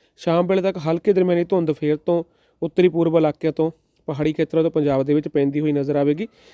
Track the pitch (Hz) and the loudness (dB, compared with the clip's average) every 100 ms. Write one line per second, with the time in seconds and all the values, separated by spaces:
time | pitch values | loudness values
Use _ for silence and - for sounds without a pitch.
0 | _ _ 175 165 180 190 185 180 151 170 | _ _ 0 0 2 0 0 -4 -4 -2
1 | 208 190 180 175 175 190 160 143 151 151 | 2 2 2 0 0 0 0 -2 -2 -2
2 | - 170 165 _ _ - 165 - 180 165 | -2 -2 -4 _ _ -10 -4 2 2 4
3 | 165 165 156 - 160 151 160 - _ _ | 0 2 0 -2 -4 -2 -4 -4 _ _
4 | - 139 151 151 156 165 160 160 147 135 | -10 -4 -4 -2 -2 0 0 0 0 0
5 | 135 151 147 147 139 147 151 143 139 143 | 2 0 0 -2 0 0 -2 -2 -2 0
6 | 143 151 226 _ - | 0 -2 -6 _ -20